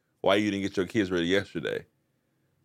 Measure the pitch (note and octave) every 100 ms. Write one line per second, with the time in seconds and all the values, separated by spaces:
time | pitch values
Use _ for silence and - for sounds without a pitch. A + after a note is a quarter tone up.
0 | _ _ F2+ G2+ G#2+ G2 G2 - F2+ A2
1 | F#2 F2+ E2+ G2 - E2+ A1 G1+ - _
2 | _ _ _ _ _ _